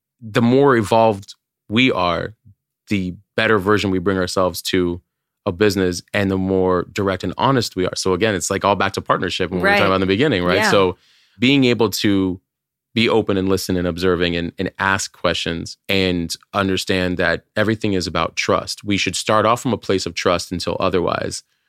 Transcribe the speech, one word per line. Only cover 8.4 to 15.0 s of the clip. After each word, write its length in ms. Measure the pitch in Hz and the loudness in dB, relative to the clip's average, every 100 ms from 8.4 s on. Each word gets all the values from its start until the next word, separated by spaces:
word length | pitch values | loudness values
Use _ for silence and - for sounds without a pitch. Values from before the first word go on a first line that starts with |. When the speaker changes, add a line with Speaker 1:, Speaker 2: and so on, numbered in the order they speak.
| - | -2
Speaker 1:
like, 140 | 98 | -2
all 120 | 98 98 | 0 0
back 160 | 98 | 0
to 80 | - | -2
partnership 500 | - 135 90 - 87 | -2 -2 -2 -4 -4
when 80 | 92 | -2
we 40 | |
were 60 | 190 | 0
Speaker 2:
Right. 80 | 101 | 2
Speaker 1:
talking 80 | 98 | 2
about 100 | 95 | 2
in 40 | |
the 40 | 92 | 2
beginning, 380 | 98 151 101 | 2 2 2
right? 140 | 87 90 | 2 2
Speaker 2:
Yeah. 120 | 214 | 2
Speaker 1:
So 260 | 107 92 - _ _ _ - | 4 2 -2 _ _ _ -2
being 260 | 123 139 | 2 4
able 260 | 127 113 113 | 4 4 0
to 500 | - 107 98 95 90 _ _ _ _ _ | 0 0 2 0 -4 _ _ _ _ _
be 140 | 117 110 | 0 2
open 280 | 110 104 98 | 2 0 0
and 100 | 95 | 0
listen 280 | 95 - 92 | 0 -2 -2
and 120 | 87 | -2
observing 480 | 85 92 85 87 85 | -2 0 0 0 -2
and, 160 | 85 - | -6 -6
and 120 | 92 - | -8 -4
ask 340 | 95 98 | -2 -2